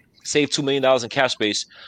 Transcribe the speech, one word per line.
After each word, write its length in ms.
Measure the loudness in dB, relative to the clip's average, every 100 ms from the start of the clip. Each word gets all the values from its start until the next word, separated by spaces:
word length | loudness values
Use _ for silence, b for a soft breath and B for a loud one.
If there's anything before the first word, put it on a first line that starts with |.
| _ _
save 260 | -4 0 0
two 120 | -2
million 200 | -2 0
dollars 220 | 2 2
in 60 | 0
cap 200 | -2 -2
space. 340 | 0 -2 -2 -6 B